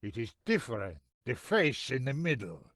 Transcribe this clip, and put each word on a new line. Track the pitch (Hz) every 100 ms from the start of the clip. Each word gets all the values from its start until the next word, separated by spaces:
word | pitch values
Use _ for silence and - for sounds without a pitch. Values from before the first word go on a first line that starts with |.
It | 104 104
is | 113 - -
different. | 220 - 110 98 78 _ _ -
The |
face | 123 - 220 165 123 -
in | 131 127
the |
middle. | 139 170 143 95 82 -